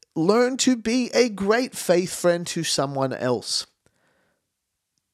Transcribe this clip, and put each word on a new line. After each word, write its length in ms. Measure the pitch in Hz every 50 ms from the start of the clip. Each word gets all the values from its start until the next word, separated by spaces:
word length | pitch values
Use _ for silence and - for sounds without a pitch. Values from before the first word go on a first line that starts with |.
| _ _ -
learn 420 | 165 160 185 214 240 247 254 262
to 200 | 233 - 254 254
be 340 | 226 - 220 240 254 240 -
a 160 | - 226 247 240
great 480 | 202 185 196 196 220 240 262 - -
faith 380 | - - - 170 180 185 160 -
friend 320 | - - 175 170 175 175
to 180 | - - 170 156
someone 480 | - - - 139 143 139 135 135 131
else. 540 | 120 - 113 127 123 101 - - - - - - _ _ _ _ _ _ _ _ _ _ _ _ _ _ _ _ _ _ _ _ _ _ _ _ _ _ _ _